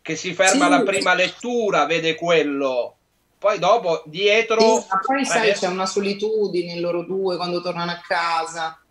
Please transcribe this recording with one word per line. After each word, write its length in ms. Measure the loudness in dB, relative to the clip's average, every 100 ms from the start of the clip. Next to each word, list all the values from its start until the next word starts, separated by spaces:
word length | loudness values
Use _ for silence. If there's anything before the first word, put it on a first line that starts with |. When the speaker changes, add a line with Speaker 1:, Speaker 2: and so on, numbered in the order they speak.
Speaker 1:
che 140 | -10 -8
si 180 | -8
ferma 340 | 0 2 4 4
Speaker 2:
Sì. 60 |
Speaker 1:
alla 100 | 4
prima 300 | 2 0 0
lettura 720 | 2 0 -2 -4 -2 0 0 2
vede 300 | 0 0 -2
quello, 840 | 2 2 2 0 -2 -2 -4 _ _ _ _ _
poi 180 | -2 2
dopo 460 | 2 2 2 -2 -4
dietro 540 | 0 2 4 2 4
Speaker 2:
Sì, 280 | 4 4 0
ma 100 | -4
poi, 240 | 0 -2 0
sai, 240 | 2 2
Speaker 1:
eh, 40 |
Speaker 2:
c'è 140 | 0 -2
una 180 | -2 -2
solitudine 880 | -2 -2 -4 -2 -2 -2 -2 -4
in 80 | -6
loro 220 | -4 -4
due 340 | -4 -4 -2 -2
quando 240 | -2 -4
tornano 300 | -4 -6 -6
a 100 | -8 -4
casa 720 | -2 0 -2 -4 -6 -8 -10 _